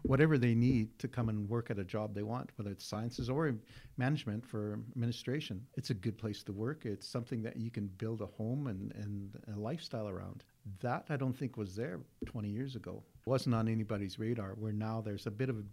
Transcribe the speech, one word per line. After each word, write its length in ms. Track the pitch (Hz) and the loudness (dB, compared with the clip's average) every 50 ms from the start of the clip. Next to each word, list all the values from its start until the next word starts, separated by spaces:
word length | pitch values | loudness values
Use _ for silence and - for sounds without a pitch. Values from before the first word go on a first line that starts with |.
| - | 2
whatever 360 | - 131 131 156 160 156 131 | 6 8 8 8 8 8 8
they 160 | 120 120 113 | 8 8 8
need 420 | 117 120 127 135 117 110 110 - - | 8 8 8 8 6 4 2 -2 -6
to 80 | - 117 | -6 -4
come 200 | - 127 117 113 | 0 0 2 2
and 180 | 107 107 104 101 | 2 0 0 0
work 200 | 117 120 117 - | 0 0 0 0
at 100 | 117 101 | -2 -2
a 40 | 95 | -2
job 300 | 92 - 107 107 107 104 | -2 0 -2 0 0 -2
they 80 | 101 104 | -2 -2
want, 280 | 104 117 127 139 - - | -2 -2 -2 -4 -6 -6
whether 140 | - 101 101 | -6 -6 -4
it's 140 | 98 - - | -6 -6 -6
sciences 440 | - 104 104 113 120 117 - 123 117 | -4 -4 -2 -2 -2 -2 -2 0 0
or 240 | 131 147 165 151 120 104 - - - - - - - | 2 4 4 2 2 0 -4 -10 -18 -18 -16 -10 -4
management 500 | - 123 131 156 147 - 107 104 113 120 | 0 2 2 2 2 0 0 -2 -2 -2
for 320 | - - 107 104 107 104 110 113 113 - | -4 -4 -2 -2 -2 -2 -4 -6 -6 -2
administration. 760 | 123 117 120 117 - - 123 127 156 151 - 104 95 123 - - | 0 0 0 0 -2 -2 -2 -2 -2 -2 -4 -6 -8 -8 -8 -6
It's 140 | 135 127 - | -4 -2 -2
a 40 | 123 | -2
good 220 | 98 90 113 104 - | 0 0 -2 -2 -2
place 240 | - 110 104 - - | -2 -4 -4 -4 -6
to 80 | - 98 | -6 -4
work. 320 | 101 110 127 156 156 - | -2 -2 -2 -2 -2 -4
It's 220 | 113 101 - - - | -4 -4 -4 -6 -4
something 340 | - 123 117 - 135 113 110 | -4 -4 -4 -2 -2 -2 -2
that 140 | 113 - | -2 -2
you 140 | 123 113 117 | -2 -4 -4
can 180 | 113 107 101 98 95 95 | -2 -2 -4 -4 -4 -4
build 220 | 113 110 113 110 104 | -4 -2 -2 -2 -4
a 40 | |
home 420 | - - - 110 110 127 147 143 127 | -6 -4 -2 -2 0 0 0 0 -2
and, 240 | 98 95 101 107 107 | -2 -2 -4 -6 -6
and 420 | 107 104 101 104 101 101 98 104 - - - 104 | -6 -4 -4 -4 -4 -6 -8 -10 -12 -10 -6 -4
a 40 | 101 | -4
lifestyle 500 | 104 113 156 165 - - - 117 107 104 | -2 -2 -2 -4 -6 -6 -4 -4 -2 -2
around. 360 | 92 92 92 95 98 - - _ _ _ - 101 98 - | -4 -4 -6 -8 -10 -12 -14 _ _ _ -12 -12 -8 -4
That 260 | - 120 131 - - - | -2 0 0 0 -2 -2
I 80 | 151 | -2
don't 200 | 131 135 131 123 | 0 0 0 0
think 200 | - 143 123 - | 0 -2 -4 -2
was 180 | 113 104 95 92 | -2 -4 -4 -2
there 260 | 107 120 160 185 - - - - - - | -4 -4 -4 -4 -6 -10 -12 -10 -8 -8
twenty 240 | - - 117 104 104 | -6 -4 -2 -2 0
years 260 | 101 117 135 139 131 | 0 -2 -2 -4 -4
ago. 260 | 110 - 90 92 101 - - - - - | -8 -8 -8 -8 -10 -10 -14 -18 -6 0
Wasn't 300 | 110 135 127 - 131 117 | 2 2 4 4 4 4
on 120 | 113 113 113 | 4 4 4
anybody's 500 | 113 110 107 104 110 101 101 95 - - | 4 2 2 0 0 0 -2 -2 -2 -2
radar, 320 | 110 113 123 117 98 95 98 107 | 0 0 0 0 -2 -4 -4 -4
where 140 | 107 110 104 | -2 0 0
now 280 | 104 107 110 113 113 | 0 0 0 0 -2
there's 260 | 104 107 101 98 - | -2 -2 -4 -4 -4
a 40 | 117 | -4
bit 180 | 101 104 131 131 | -2 0 0 0
of 80 | 117 107 | 0 -2
a 40 | 104 101 | -4 -8